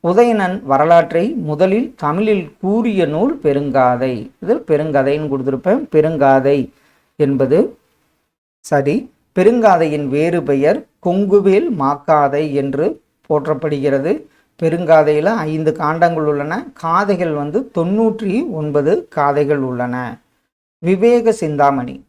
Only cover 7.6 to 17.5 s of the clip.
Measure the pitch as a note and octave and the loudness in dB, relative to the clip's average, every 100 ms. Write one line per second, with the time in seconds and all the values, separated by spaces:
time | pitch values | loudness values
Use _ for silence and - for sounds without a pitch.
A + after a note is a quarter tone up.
7.6 | F#4 - _ _ _ _ _ _ _ _ | 0 -4 _ _ _ _ _ _ _ _
8.6 | - D3 C#3 E3 - _ _ - F#3+ A#3+ | -4 -2 0 -2 -6 _ _ 2 2 4
9.6 | A3 F3 D#3+ D3 C#3+ C#3 D#3+ F3 C#3 C#3 | 4 4 2 -2 -2 -2 0 -2 0 0
10.6 | C#3+ G#3 - _ F3+ F#3 G3+ G3+ G3 F#3+ | 2 0 -4 _ -2 0 2 2 4 2
11.6 | E4+ G3 C3+ C#3+ - D#3 C#3+ C#3+ D#3 C#3 | 0 -2 -2 -4 0 2 2 0 -2 -2
12.6 | C#3 C3+ E3+ D#4+ _ _ _ D#3+ E3 C#3+ | -2 -2 -4 -4 _ _ _ -2 -2 -4
13.6 | D#3 D3 C#3 C3+ D3 D4+ - _ _ _ | -4 -2 0 0 -2 -4 -6 _ _ _
14.6 | E3 E3+ F3 D#3+ D3+ D3+ E3 A3+ D#3 D#3 | -4 -2 4 4 6 2 0 -2 -4 -2
15.6 | D#3 D3+ D3+ E3 F3 E3 D3+ D3 D3 F#3 | -2 -2 -4 0 0 0 -2 -2 -4 -6
16.6 | C4+ - E3 E3+ G3+ F#3 F3 D3+ D3 | -10 -10 -2 0 0 -2 -2 -4 -4